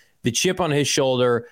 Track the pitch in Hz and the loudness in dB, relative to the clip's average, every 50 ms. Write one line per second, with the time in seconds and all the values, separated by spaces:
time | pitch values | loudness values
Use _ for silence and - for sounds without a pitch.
0 | _ _ _ _ - 123 117 - - 185 185 185 180 165 143 147 143 - - - | _ _ _ _ -4 -4 -2 0 -2 -2 0 0 -2 0 0 0 0 0 0 0
1 | 135 131 127 123 123 123 120 117 120 - | 0 2 2 2 2 2 2 0 -2 -6